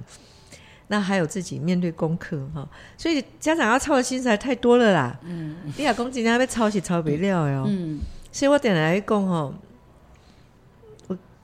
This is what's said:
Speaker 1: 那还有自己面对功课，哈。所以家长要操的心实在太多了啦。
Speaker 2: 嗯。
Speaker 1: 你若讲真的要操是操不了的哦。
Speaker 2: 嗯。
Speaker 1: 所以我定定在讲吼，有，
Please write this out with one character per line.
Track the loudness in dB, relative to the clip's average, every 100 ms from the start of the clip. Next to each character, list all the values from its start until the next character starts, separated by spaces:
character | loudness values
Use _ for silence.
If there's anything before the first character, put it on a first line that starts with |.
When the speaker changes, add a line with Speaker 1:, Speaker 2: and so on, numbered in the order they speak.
| -14 -20 -20 -20 -20 -20 -20 -20 -4
Speaker 1:
那 | -4
还 | 0 0
有 | 0
自 | -4
己 | -8 -6
面 | 0 0
对 | 0
功 | -2 -2 -2
课， | -4 -8 -8
哈。 | -10 -12 -16 -20 -8
所 | -2
以 | -2 -2 -6
家 | -2 0
长 | 2
要 | 2
操 | 2 0
的 |
心 | 0 -2
实 |
在 | 0 0
太 | 0
多 | 0 4 6
了 | 6
啦。 | 4 2 -4
Speaker 2:
嗯。 | -12 -10 -8 -10 -12 -4
Speaker 1:
你 |
若 | -2
讲 | 0 -2
真 | -2
的 | 0
要 | 2 2
操 | 2 2
是 | 0
操 | 0 -2
不 | 0
了 | 0 2 2 2
的 | 0
哦。 | 0
Speaker 2:
嗯。 | -2 -4 -6 -8 -12 -16
Speaker 1:
所 | 0 2
以 |
我 | 4
定 | 4
定 | 4
在 | 4 2
讲 | 0 0 0
吼， | 0 -2 -8 -18 -20 -20 -20 -20 -20 -20 -20 -20 _ -20 -20 -20 -20 -12
有， | -14 -14 -20